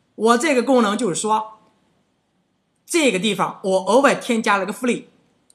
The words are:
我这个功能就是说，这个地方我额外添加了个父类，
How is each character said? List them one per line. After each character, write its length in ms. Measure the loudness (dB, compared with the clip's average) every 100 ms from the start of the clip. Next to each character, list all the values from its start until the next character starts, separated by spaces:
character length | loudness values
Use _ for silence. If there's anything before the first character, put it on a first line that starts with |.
| _ -2
我 220 | 2 2
这 180 | 2 0
个 80 |
功 180 | 2 2
能 140 | 2 0
就 120 | -4
是 60 | -4
说， 440 | -2 -2 -4 -14 _ _ _ _ _ _ _ _ _ _ _ _ -6
这 260 | 0 0
个 60 | 0
地 160 | -2
方 260 | -2 -4 -4
我 220 | -2 -2 2
额 140 | 4
外 140 | 4
添 300 | 2 -2 -2
加 140 | 0 0
了 80 | -2
个 80 |
父 120 | -4 -4
类， 240 | -4 -6 _ _ _ _